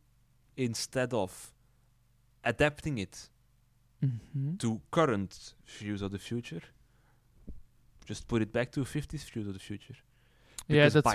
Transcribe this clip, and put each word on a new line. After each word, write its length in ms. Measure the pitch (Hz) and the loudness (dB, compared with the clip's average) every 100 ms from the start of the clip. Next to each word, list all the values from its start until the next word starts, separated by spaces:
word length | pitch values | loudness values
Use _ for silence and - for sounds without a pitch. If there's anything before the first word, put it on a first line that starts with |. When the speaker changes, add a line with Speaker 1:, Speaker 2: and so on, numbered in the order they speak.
| _ _ _ _ _ - | _ _ _ _ _ -4
Speaker 1:
instead 560 | 123 110 - 135 127 | -4 -4 -4 -2 0
of 380 | 120 92 - - - _ _ _ _ _ _ _ _ | 0 -2 -6 -20 -20 _ _ _ _ _ _ _ _
adapting 540 | 120 113 147 147 160 127 | -2 2 2 2 -4 -2
it 320 | 90 - - _ _ _ _ _ _ _ | -4 -8 -20 _ _ _ _ _ _ _
Speaker 2:
Mm-hmm. 520 | 139 117 - 139 139 185 | -2 -2 -6 -6 -4 -2
Speaker 1:
to 240 | 117 110 - | -2 -2 -2
current 640 | 170 151 104 95 - - - - | 2 4 2 -2 -8 -20 -20 -20
views 340 | - 104 101 | -10 -6 -4
of 80 | 98 | -4
the 60 | 98 | -6
future, 460 | - 120 - 165 - - - _ _ _ _ - - - - _ - - | -6 -8 -6 -12 -14 -20 -20 _ _ _ _ -20 -16 -14 -16 _ -20 -20
just 240 | - 117 - | -12 -10 -2
put 140 | 117 | 0
it 100 | 107 | 0
back 200 | 117 123 | 0 -2
to 120 | 151 | -2
fifties 400 | 127 151 143 151 - | -4 -4 -6 -10 -8
views 180 | 117 101 | -8 -6
of 60 | |
the 60 | 95 | -8
future? 340 | - 104 - - _ _ _ _ - - - | -10 -12 -12 -20 _ _ _ _ -20 -12 4
Speaker 2:
Yeah, 180 | 147 147 | 8 10
Speaker 1:
Because 80 | 156 | 8
Speaker 2:
that's 80 | 123 | 6